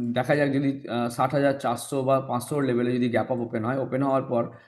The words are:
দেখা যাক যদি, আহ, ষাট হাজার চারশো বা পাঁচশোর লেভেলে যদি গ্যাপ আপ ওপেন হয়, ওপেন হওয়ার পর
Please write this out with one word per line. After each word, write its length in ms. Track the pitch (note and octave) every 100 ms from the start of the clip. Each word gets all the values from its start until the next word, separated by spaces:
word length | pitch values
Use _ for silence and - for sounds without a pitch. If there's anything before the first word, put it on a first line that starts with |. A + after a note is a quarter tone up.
| A#2+
দেখা 240 | B2 B2 D3
যাক 160 | C#3+
যদি, 360 | C3+ C#3+ C3+ -
আহ, 200 | A#2 A#2+
ষাট 260 | A#2+ C3
হাজার 200 | C#3+ C#3
চারশো 480 | C3+ B2+ A#2 - C#3+
বা 180 | C3 C3+
পাঁচশোর 420 | C3 B2 - D3
লেভেলে 320 | C3+ A#2+ B2
যদি 140 | B2+ B2
গ্যাপ 240 | A2+ A2
আপ 60 | B2
ওপেন 260 | A#2 A#2
হয়, 140 | A2 C3+
ওপেন 240 | B2 C3
হওয়ার 200 | C#3 C3+
পর 260 | B2+ A#2+ A#2 -